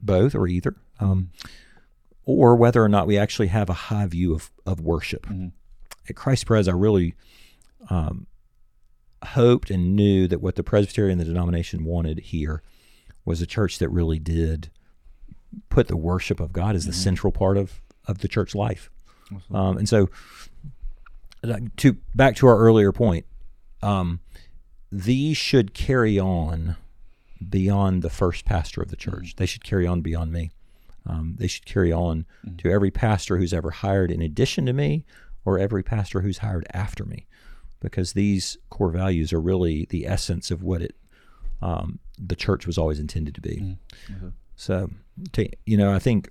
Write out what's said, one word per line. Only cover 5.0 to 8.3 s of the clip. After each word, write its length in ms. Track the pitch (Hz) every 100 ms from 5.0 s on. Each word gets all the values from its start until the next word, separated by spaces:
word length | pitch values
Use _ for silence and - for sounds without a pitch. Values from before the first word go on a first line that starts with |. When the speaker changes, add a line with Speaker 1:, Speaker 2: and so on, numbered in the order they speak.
| - - -
Speaker 2:
Mm-hmm. 220 | 95 90 - - - - - -
Speaker 1:
At 60 | -
Christ 300 | 135 131 -
Pres, 220 | 110 92
I 40 |
really, 420 | 90 107 98 85 - - - - _ _ _ 226
um, 360 | 90 78 - -